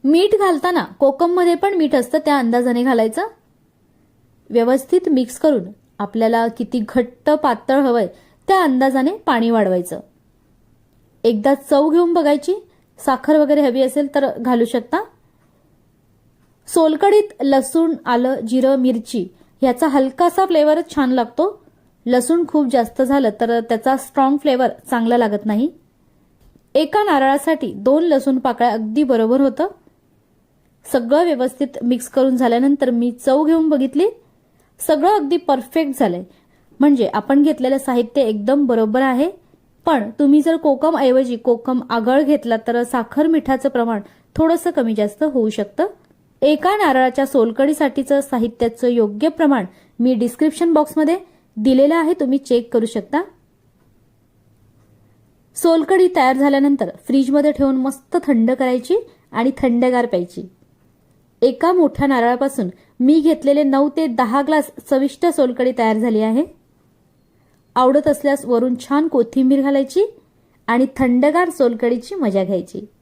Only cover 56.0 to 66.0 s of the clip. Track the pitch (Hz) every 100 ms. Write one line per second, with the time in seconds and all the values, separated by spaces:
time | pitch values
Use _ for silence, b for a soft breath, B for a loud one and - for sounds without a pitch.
56 | 359 349 254 262 285 277 285 277 180 -
57 | - 269 254 285 294 294 277 262 262 269
58 | _ 349 - 240 226 262 254 247 247 392
59 | 466 b b - 247 269 262 240 247 247
60 | 240 185 175 - 180 _ _ _ _ _
61 | _ _ _ _ 247 - 339 359 311 -
62 | 277 262 233 247 277 269 185 b b b
63 | 254 320 302 311 285 285 285 269 285 285
64 | 320 226 240 262 285 311 285 - - 269
65 | 269 - 349 311 254 247 254 254 226 220